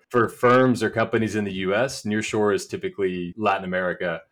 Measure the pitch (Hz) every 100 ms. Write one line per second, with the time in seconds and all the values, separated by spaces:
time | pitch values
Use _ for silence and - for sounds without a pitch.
0 | _ 123 107 - 123 127 131 110 104 113
1 | 113 - 110 104 101 95 95 104 135 -
2 | 107 107 - 110 104 95 - 95 92 101
3 | 95 90 87 110 104 98 92 92 90 85
4 | 87 80 -